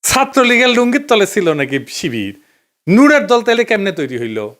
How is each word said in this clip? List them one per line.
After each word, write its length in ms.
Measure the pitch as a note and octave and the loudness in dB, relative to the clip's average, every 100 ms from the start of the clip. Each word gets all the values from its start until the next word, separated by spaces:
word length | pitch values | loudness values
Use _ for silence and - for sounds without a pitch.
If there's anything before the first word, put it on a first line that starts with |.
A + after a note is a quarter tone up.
ছাত্রলীগের 640 | - B3+ C4+ C4 B3 A#3+ B3 | -2 -2 0 2 2 4 2
লুঙ্গির 320 | A#3+ A#3+ C4+ C#4+ | 2 0 0 0
তলে 200 | A3+ F#3+ | 0 2
ছিল 260 | - F3 | 0 0
নাকি 260 | D3+ C3+ C#3 B2 | 0 -2 -4 -6
শিবির? 440 | - E3+ A#2 G2+ G2+ _ _ _ _ - | -8 -6 -6 -8 -10 _ _ _ _ 0
নূরের 380 | G3+ C#4+ D4 G3 | 4 4 4 2
দল 140 | A#3+ | 0
তাহলে 220 | A#3 A#3 | 2 -2
কেমনে 280 | A#3 A3 G3 | 0 -2 -2
তৈরি 280 | E3 C#3 B2 | -4 -6 -6
হইল? 300 | A#2 A2 G#2+ | -6 -6 -10